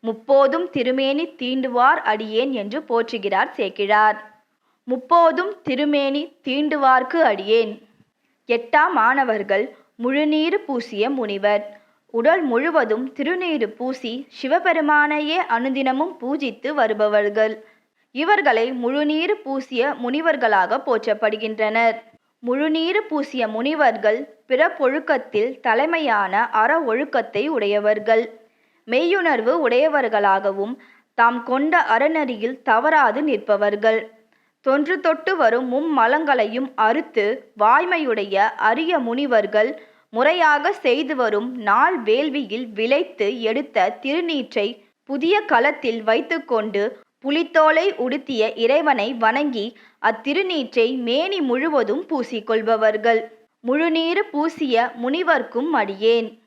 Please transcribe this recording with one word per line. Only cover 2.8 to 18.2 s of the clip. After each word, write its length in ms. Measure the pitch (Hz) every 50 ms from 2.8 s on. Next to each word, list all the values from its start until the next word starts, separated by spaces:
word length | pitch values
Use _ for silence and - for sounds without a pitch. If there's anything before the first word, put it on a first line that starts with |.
போற்றுகிறார் 680 | 311 - 240 233 233 233 - 226 196 202 190 190 233 - -
சேக்கிழார். 640 | - 226 190 190 - 202 196 208 214 214 214 214 214 - - _ _ _ _ _ _ _ _ _ _ _ -
முப்போதும் 640 | 247 254 254 - 339 339 339 330 320 262 359 403 415 -
திருமேனி 640 | _ - 262 247 294 294 294 285 277 269 277 294 302 330 _ _ _
தீண்டுவார்க்கு 760 | 277 254 285 302 302 311 294 277 262 262 254 262 262 - 339 311
அடியேன். 500 | 254 208 196 190 202 220 233 233 214 208 - _ _ _ _ _ _ _ _ _ _ _ _ _ -
எட்டாம் 480 | 240 233 233 - - 294 302 359 370 269
ஆனவர்கள் 680 | 220 233 269 277 269 247 220 208 196 202 196 196 226 269 - _ _ _ _ _
முழுநீரு 580 | 233 247 269 285 302 302 302 311 311 330 359 403
பூசிய 440 | 415 - 277 240 233 - - 196 208 254
முனிவர். 540 | 285 262 233 208 196 196 196 208 208 202 208 - - - _ _ _ _ _ _ -
உடல் 300 | 233 233 294 330 381 330
முழுவதும் 600 | 269 233 233 277 330 320 320 254 214 220 220 254 269
திருநீரு 560 | - - 285 277 359 359 370 349 320 285 208 202
பூசி 440 | 214 - 247 254 262 262 - 233 226 254 277 _
சிவபெருமானையே 1080 | - - - 262 294 359 359 370 330 330 311 294 302 294 294 294 302 302 302 294 320 359 349 -
அனுதினமும் 680 | 240 233 247 269 262 269 269 262 262 262 311 370 359
பூஜித்து 540 | - 240 247 277 302 277 254 208 - _ 262 302
வருபவர்கள். 800 | 294 240 214 220 208 214 208 208 208 208 208 208 214 220 220 214 214 - _ _ _ _ _ _ _ _ _ _
இவர்களை 500 | 247